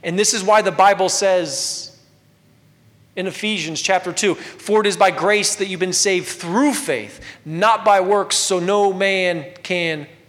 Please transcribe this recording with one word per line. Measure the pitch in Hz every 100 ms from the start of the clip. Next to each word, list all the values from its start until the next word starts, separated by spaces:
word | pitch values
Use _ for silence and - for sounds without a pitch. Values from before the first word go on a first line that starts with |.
And | 175 180
this | 214
is | 226
why | 190 214
the | 208
Bible | 175 190 190 185
says | - 196 185 160 139 - - - - _ _ _ _ _ _ _ _ _ _ _ -
in | 185
Ephesians | - 214 208 156 156
chapter | - 185 180
two, | 170 208 156
"For | - - - 214
it | 202
is | 175
by | 196
grace | 156 180 208 196 -
that | 196
you've | 185
been | 185
saved | 175 196 185 165 -
through | 170 196 285
faith, | 226 - 131 104 - - -
not | 151 160 208 220
by | 214 202
works, | 185 202 190 -
so | - 185
no | 175 208 202
man | 190 196 190 180 170 143 -
can | - 180 170 156 143 -